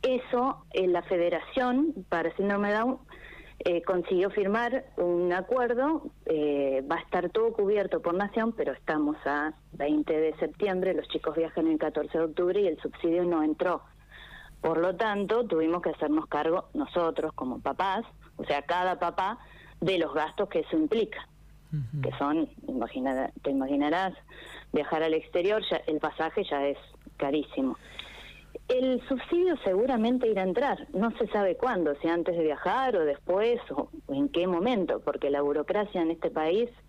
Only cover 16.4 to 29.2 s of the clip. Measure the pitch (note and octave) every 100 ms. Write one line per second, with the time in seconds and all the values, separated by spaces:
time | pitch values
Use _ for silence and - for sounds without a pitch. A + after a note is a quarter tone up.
16.4 | D#3 F3 - - C#4 F3+ E3 E3 D#3 -
17.4 | B2+ A#2 D3 - F#3+ F#3+ A#3 - - -
18.4 | - C#3+ - F3 F#3 F3 E3+ E3 F#3+ A#3
19.4 | - - - - F3 F#3 D#3+ D#3 D#3 -
20.4 | G3 E3+ D3+ D#3+ D#3 A3+ G#3+ - - -
21.4 | - - - D3+ A#2+ D3 C3 C3 C#3+ D#3
22.4 | D3+ - - C3 A2+ - - C4 - -
23.4 | - C4+ C3+ C#3+ D3 E3+ F#3+ - - -
24.4 | - - - D#3 C#3+ D#3+ D#3+ D#3+ - F3
25.4 | F3+ G#3+ - E3 - D#3 D3+ - D#3+ -
26.4 | G3 C#3+ C#3 C3+ - - - - C#3 D3+
27.4 | C#3 - C3 - - - - - - -
28.4 | - - - B3+ C4 B3 - C4